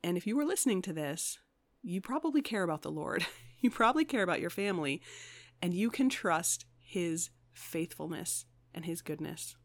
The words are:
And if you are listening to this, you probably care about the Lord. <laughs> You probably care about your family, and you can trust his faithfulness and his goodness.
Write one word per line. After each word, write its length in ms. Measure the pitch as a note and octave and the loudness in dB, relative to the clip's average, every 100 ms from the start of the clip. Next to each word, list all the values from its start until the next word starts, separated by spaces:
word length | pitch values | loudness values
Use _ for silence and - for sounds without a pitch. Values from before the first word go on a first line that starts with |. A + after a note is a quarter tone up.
And 140 | F#3 F3 | 2 0
if 100 | G3+ | 2
you 120 | B3 | 2
are 60 | D4 | 2
listening 360 | G4 C4+ F#3+ | 2 4 4
to 100 | F3+ | 0
this, 460 | D#3+ D3 D#3+ - - _ _ _ _ | -2 -2 -2 -4 -6 _ _ _ _
you 200 | G#3 F3+ | -4 -4
probably 400 | F#3+ C4+ D#4+ D4 | -2 -2 2 2
care 220 | - A3 | 2 0
about 180 | F3 D3+ | 0 0
the 100 | - | -2
Lord. 340 | D#3 - - E3+ | -4 0 0 -2
<laughs> 40 | - - - | -6 -18 0
You 120 | B3 | 0
probably 340 | - A3+ D#4 D#4 | 6 4 6 2
care 160 | B3+ | 2
about 180 | F#3 E3 | 2 2
your 120 | E3+ | 0
family, 500 | - G3+ F#3 D3 C#3 - - - - - _ | -2 0 0 0 -2 -6 -18 -18 -20 -20 _
and 100 | F3+ | -2
you 160 | F3+ A3+ | 2 0
can 200 | - C4 | 4 2
trust 580 | - G3 E3 E3+ - - _ | 4 2 2 2 -2 -4 _
his 540 | - G3 E3+ E3 - _ _ | -6 -2 0 -2 -4 _ _
faithfulness 920 | - - E3+ E3 - D#3 D#3+ E3+ - - _ _ | -18 -6 -4 -4 -6 -6 -6 -4 -4 -6 _ _
and 140 | - E3 | -10 -6
his 160 | E3 | -6
goodness. 540 | - D3+ D#3 D#3+ - - | -6 -6 -6 -8 -12 -14